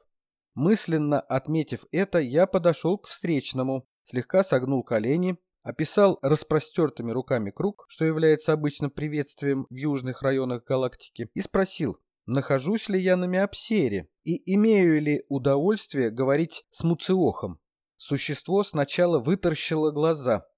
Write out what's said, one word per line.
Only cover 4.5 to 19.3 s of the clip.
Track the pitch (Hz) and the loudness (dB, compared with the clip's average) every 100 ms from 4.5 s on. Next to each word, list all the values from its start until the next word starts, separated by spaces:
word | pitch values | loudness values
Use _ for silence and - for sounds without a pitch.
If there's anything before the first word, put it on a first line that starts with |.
| 131 127 135 | 2 2 -2
колени, | - 113 110 160 180 175 _ _ | 0 0 2 0 0 -4 _ _
описал | - 117 156 - 202 165 | -8 -4 -2 4 4 4
распростертыми | 135 151 - 156 - - 156 - 117 | 2 0 2 -2 0 0 -2 -2 -6
руками | 120 - 123 101 | -4 -2 -2 -2
круг, | - 185 - - | -4 -4 -6 -14
что | - | -4
является | 160 160 160 151 - | -2 2 4 4 2
обычным | 156 147 - 143 | 0 -2 -2 -6
приветствием | - 151 147 139 - 143 135 135 | -4 -4 -4 -6 -4 -2 -2 -4
в | |
южных | 127 151 139 127 127 | -6 -4 -2 -4 -4
районах | 135 135 127 123 | -2 0 0 -4
галактики, | - 131 127 - - - 120 | -2 -2 -2 -6 -16 -12 -10
и | - | -8
спросил, | - 196 190 - 143 - _ _ - | -4 -2 -2 -2 -6 -6 _ _ -6
нахожусь | 131 - 135 139 220 - | -4 0 -2 0 -4 -2
ли | 190 | 0
я | 185 180 | 2 2
на | 180 | 0
Меопсере | 185 196 - - 220 131 98 - _ | 0 -2 -4 -2 0 2 -2 -6 _
и | 156 170 - | -6 -4 0
имею | 196 220 208 175 151 | 2 4 6 4 4
ли | 151 147 - | 2 -2 -2
удовольствие | 139 135 139 175 214 - 139 117 | -2 2 2 2 0 -2 -2 0
говорить | 113 131 143 165 - - | 0 0 2 0 -6 -14
с | - | -4
Муциохом. | 165 170 - 185 143 - 101 82 _ _ _ _ | -2 0 0 2 2 0 -6 -12 _ _ _ _
Существо | - 139 - 143 - 196 | -6 -4 -4 -8 -2 0
сначала | 202 156 143 - 175 160 | 0 -2 -2 0 2 2
вытаращило | 117 | 0